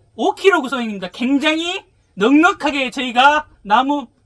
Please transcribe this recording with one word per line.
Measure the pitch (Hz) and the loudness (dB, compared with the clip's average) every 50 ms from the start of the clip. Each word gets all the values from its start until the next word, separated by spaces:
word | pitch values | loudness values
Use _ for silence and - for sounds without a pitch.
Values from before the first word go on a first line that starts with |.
| _ _ _ | _ _ _
오 | - 233 381 - | -4 -2 -2 -2
킬로 | - - 381 415 320 | 0 2 2 2 2
구성입니다. | 269 240 269 247 233 220 208 190 185 180 | 0 -4 -6 -6 -6 -6 -8 -10 -12 -12
굉장히 | - - 240 254 285 277 277 302 311 320 339 349 370 392 - _ _ _ _ _ - | -8 -6 -2 0 0 0 0 0 -2 -2 -4 -6 -8 -10 -12 _ _ _ _ _ -6
넉넉하게 | - 196 247 277 302 330 381 392 - - 302 277 285 262 247 | -2 2 4 4 4 4 4 2 0 -4 -4 -4 -4 -4 -6
저희가 | - 277 254 254 220 247 262 285 302 302 302 - _ _ | -6 -6 -6 -2 2 4 4 4 4 2 -2 -6 _ _
나무, | - 196 208 240 262 277 294 285 254 - _ _ _ | -4 0 0 0 2 0 -2 -4 -6 -12 _ _ _